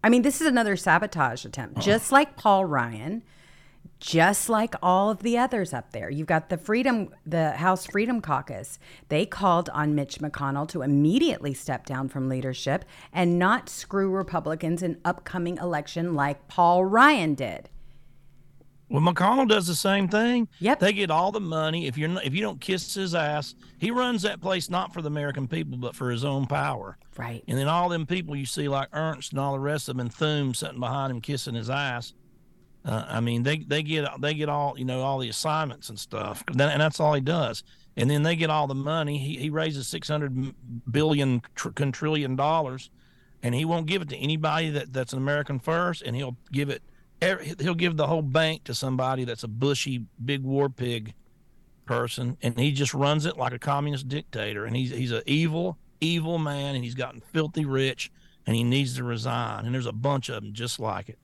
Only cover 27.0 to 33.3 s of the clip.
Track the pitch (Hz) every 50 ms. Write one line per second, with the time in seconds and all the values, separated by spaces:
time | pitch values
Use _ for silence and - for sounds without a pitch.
27 | - - - - 120 117 117 117 - - 120 131 135 147 160 175 175 180 175 165
28 | 160 - 175 185 170 156 147 139 135 127 - 151 147 143 139 139 135 - - 156
29 | 160 160 151 131 135 - 147 139 139 143 139 135 135 143 151 147 - - 131 127
30 | 123 117 - - 156 151 151 147 143 131 120 - - 151 139 123 123 120 131 139
31 | 135 135 127 117 110 - 143 127 - 139 117 117 110 113 131 139 143 135 123 120
32 | 117 - - _ - - _ _ _ - - - - _ - - - - 110 110
33 | - - 113 113 117 120